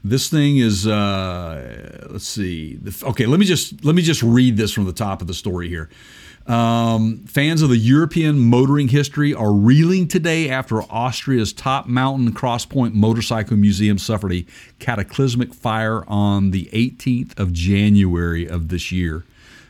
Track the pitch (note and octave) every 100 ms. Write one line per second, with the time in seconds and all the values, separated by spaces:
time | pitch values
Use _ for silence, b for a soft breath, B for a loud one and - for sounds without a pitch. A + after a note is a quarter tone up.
0 | G2+ C3 - D#3 C#3+ C#3+ A#2 G2 G#2+ G#2+
1 | G2+ G2 F#2+ F2+ E2+ D#2 B1 A1 - -
2 | - G2 - - F#2 E2+ D#2 C2+ G2 G2+
3 | - A2 A2+ D#3+ G3+ E3+ - - D3 E3+
4 | E3 D3 A#2 A#2+ B2+ G#2+ G#2+ - G2 E2
5 | G#2 F#2+ F2 F2+ G#2 F2+ F2 F2 D#2 B
6 | B B B B - A#2 A#2 A#2 A#2 A2+
7 | A2 A2 - - D3 D#3+ D3+ A#2+ A2 C#3
8 | D#3+ E3+ D#3 D3 A#2 B2 C3+ D3 C3+ C#3+
9 | C#3 - D3 D3 G#2+ G#2 G#2+ C#3 D#3+ F#3+
10 | F3 F#3 D#3+ D#3+ D#3 C3 - A2 - A2+
11 | B2 A#2 - B2+ G#2 - C3+ C3+ - B2
12 | C3 C3+ A#2+ G#2+ B2+ A#2+ - C#3 A#2 G#2+
13 | G#2+ A2+ A2 A2+ G#2+ G#2 G#2 G2 G#2+ G2
14 | - G#2+ G2 F2+ E2 B B B - A2+
15 | G2+ - C3+ A#2+ B2 - A#2 A2 A2 A2
16 | - G#2 G#2 G2+ G2 F#2+ E2 A2 B2 -
17 | - B2 - - F#2+ E2+ E2+ G2 G#2 G2+
18 | F#2+ E2+ E2+ E2+ E2 E2+ D#2+ F2 - F2+
19 | F2 D#2 - B B B